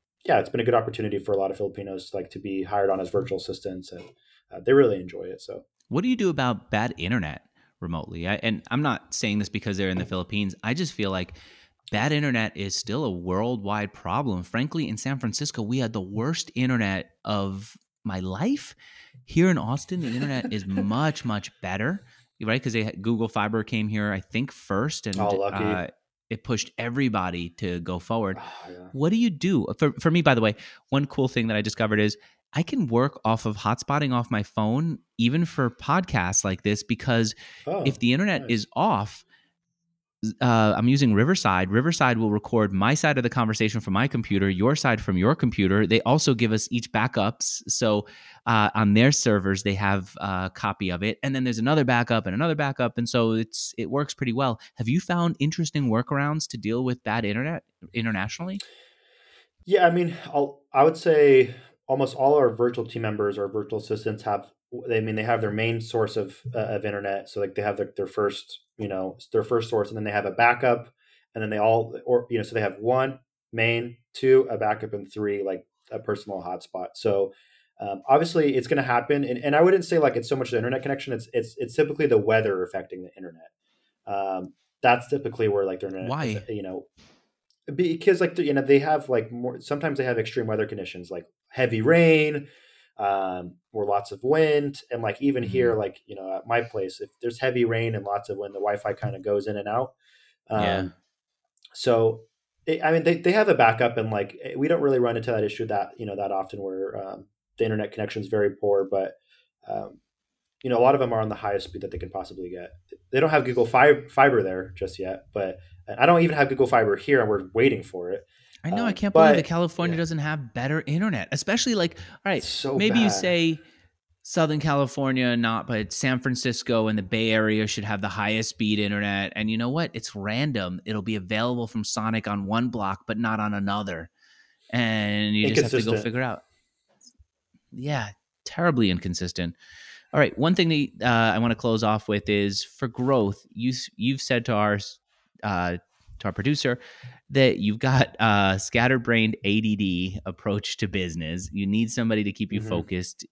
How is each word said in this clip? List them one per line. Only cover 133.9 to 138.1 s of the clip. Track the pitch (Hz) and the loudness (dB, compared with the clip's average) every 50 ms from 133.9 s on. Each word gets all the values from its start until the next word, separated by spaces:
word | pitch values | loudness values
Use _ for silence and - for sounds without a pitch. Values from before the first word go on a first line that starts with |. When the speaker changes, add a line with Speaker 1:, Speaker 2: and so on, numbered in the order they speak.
| 87 80 85 - _ _ _ _ _ _ _ _ _ _ _ - | -8 -8 -10 -14 _ _ _ _ _ _ _ _ _ _ _ -6
Speaker 2:
And | - 123 120 113 110 107 104 104 104 104 104 104 107 | -2 -2 0 0 0 0 0 0 0 0 0 0 2
you | 104 104 | 2 2
just | 104 110 - - | 2 4 2 2
have | - 135 | 2 2
to | 120 107 | 0 0
go | 110 117 | 0 0
Speaker 1:
Inconsistent. | 104 107 | 0 -2
Speaker 2:
figure | 117 110 127 | -2 -4 -2
out. | 131 123 104 - _ _ _ _ _ _ _ _ _ _ _ _ _ - _ _ _ _ _ _ _ _ _ _ _ _ | -4 -4 -6 -8 _ _ _ _ _ _ _ _ _ _ _ _ _ -20 _ _ _ _ _ _ _ _ _ _ _ _
Yeah, | - 123 127 147 147 131 107 101 | -14 -10 -6 -4 -4 -4 -4 -6